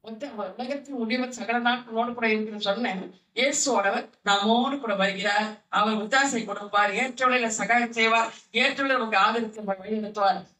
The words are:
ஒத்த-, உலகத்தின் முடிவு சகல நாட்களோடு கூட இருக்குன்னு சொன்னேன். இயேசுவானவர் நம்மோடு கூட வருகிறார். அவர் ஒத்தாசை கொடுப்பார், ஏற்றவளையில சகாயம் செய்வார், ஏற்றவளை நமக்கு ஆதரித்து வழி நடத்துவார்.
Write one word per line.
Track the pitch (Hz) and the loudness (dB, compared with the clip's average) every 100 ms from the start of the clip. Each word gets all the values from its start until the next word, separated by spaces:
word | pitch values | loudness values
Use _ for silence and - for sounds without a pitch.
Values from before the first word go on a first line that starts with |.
| 214 | -14
ஒத்த-, | 220 285 208 - 185 | -12 -10 -8 -8 -8
உலகத்தின் | 240 285 - 262 | -6 -6 -6 -6
முடிவு | 220 254 247 | -2 -2 -4
சகல | - 233 240 240 | -6 -2 0 2
நாட்களோடு | 247 - 226 240 | 0 -2 -2 -2
கூட | 240 226 | 0 0
இருக்குன்னு | 214 214 208 196 | 0 -2 -4 -2
சொன்னேன். | 202 240 190 - - _ - | 0 -2 -4 -8 -16 _ 0
இயேசுவானவர் | 269 - 277 220 196 233 - _ 202 | 0 2 2 2 2 0 -4 _ 0
நம்மோடு | 202 208 240 277 285 | 2 4 4 2 -2
கூட | 233 190 | -4 0
வருகிறார். | 196 190 202 208 214 - _ 185 | 0 0 0 0 0 -6 _ 0
அவர் | 220 214 | 2 0
ஒத்தாசை | 214 269 269 240 190 | 0 2 2 0 -4
கொடுப்பார், | - 208 208 202 196 | -8 0 2 2 2
ஏற்றவளையில | 262 247 254 247 233 - | -2 0 2 2 0 -2
சகாயம் | 196 240 233 233 | 2 2 2 2
செய்வார், | 226 226 226 - _ 226 | 4 4 2 -4 _ 0
ஏற்றவளை | 269 277 277 262 | 0 0 0 0
நமக்கு | 220 202 | 2 4
ஆதரித்து | 208 233 220 214 202 | 4 2 -4 -6 -6
வழி | 190 214 214 | -6 -4 -6
நடத்துவார். | 214 214 196 185 - | -6 0 2 2 -6